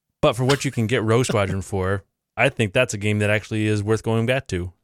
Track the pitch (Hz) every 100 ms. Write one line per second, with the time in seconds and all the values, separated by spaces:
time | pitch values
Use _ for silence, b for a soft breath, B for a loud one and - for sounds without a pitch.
0 | _ _ 151 117 131 139 135 120 110 123
1 | 110 117 127 107 98 95 - 95 92 98
2 | - _ _ - 131 - 104 123 127 107
3 | 104 104 104 107 - 110 107 104 104 110
4 | 113 113 113 135 - 90 87 -